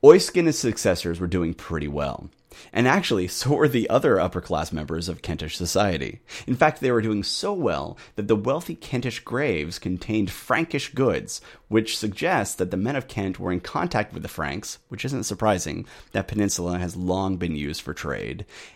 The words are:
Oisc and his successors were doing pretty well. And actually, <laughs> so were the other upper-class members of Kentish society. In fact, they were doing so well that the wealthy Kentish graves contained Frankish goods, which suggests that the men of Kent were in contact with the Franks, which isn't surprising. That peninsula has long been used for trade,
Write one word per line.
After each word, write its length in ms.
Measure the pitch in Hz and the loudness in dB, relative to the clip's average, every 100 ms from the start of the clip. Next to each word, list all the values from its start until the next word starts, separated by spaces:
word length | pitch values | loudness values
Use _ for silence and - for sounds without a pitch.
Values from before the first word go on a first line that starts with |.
Oisc 360 | 139 180 - 180 | 12 12 10 2
and 100 | 170 | 2
his 100 | 143 | 2
successors 600 | 123 104 104 87 87 85 | 0 2 2 2 0 -2
were 80 | 90 | 0
doing 260 | 92 85 | 0 0
pretty 360 | 85 - 82 73 | -4 -6 -4 -4
well. 400 | 71 69 - - _ _ - - | -4 -4 -6 -12 _ _ -20 -8
And 140 | - 127 | 0 4
actually, 400 | 165 180 110 90 | 4 2 0 0
<laughs> 0 | |
so 240 | - 131 143 | -2 0 4
were 120 | 147 | 4
the 220 | 127 - | 4 2
other 300 | 127 151 98 | 2 4 4
upper-class 520 | 87 90 - 82 80 | 2 -2 -4 -4 -2
members 380 | 80 76 80 85 | -6 -6 -6 -6
of 120 | 80 | -8
Kentish 360 | - 80 80 - | -6 -6 -6 -6
society. 640 | 87 - 101 82 64 - _ - - | -2 0 2 0 -4 -10 _ -14 -6
In 80 | 127 | 2
fact, 240 | 156 156 | 2 2
they 120 | 131 | 0
were 100 | 120 | 2
doing 220 | 110 107 | 2 -2
so 300 | 92 - 190 | -2 -4 -4
well 440 | 202 127 76 73 - - - | 0 0 0 -4 -12 -16 -8
that 120 | 104 | 0
the 80 | 110 | 2
wealthy 380 | 113 147 - | 2 -2 -4
Kentish 460 | 165 - 123 123 - | -12 -6 -4 -4 -6
graves 580 | - 120 143 87 76 87 | -6 -2 0 0 -2 -6
contained 540 | 92 90 - 110 101 | -6 -6 -2 0 0
Frankish 640 | - - 131 165 143 - | -4 -2 -2 0 -4 -6
goods, 460 | - 135 78 - - - - _ | 0 2 2 -4 -14 -14 -20 _
which 300 | 110 110 - | 2 2 -2
suggests 580 | 110 98 156 175 104 - | -4 -2 0 0 0 -2
that 160 | 90 | -2
the 60 | 92 | -2
men 180 | 107 143 | -2 -2
of 120 | 127 | -6
Kent 320 | - 98 92 | -6 -4 -4
were 120 | 92 | -4
in 80 | 90 | -4
contact 520 | - - 87 117 107 | -4 -4 -2 -2 -2
with 100 | - | -6
the 60 | - | -12
Franks, 500 | - 76 76 - - _ | -6 -6 -6 -10 -14 _
which 180 | 113 139 | -8 -6
isn't 200 | 139 - | -4 -4
surprising. 600 | 101 110 95 80 76 - - - | 0 2 2 0 -6 -8 -14 -8
That 140 | - 98 | -6 -4
peninsula 520 | 104 101 - 87 90 | 0 0 0 -2 -2
has 160 | 90 87 | -4 -4
long 420 | 90 92 95 92 | -2 0 0 -2
been 180 | 87 76 | -2 -4
used 260 | 71 78 | -4 -6
for 120 | - | -8
trade, 520 | 76 73 60 50 - - - - | -8 -6 -6 -6 -8 -12 -16 -20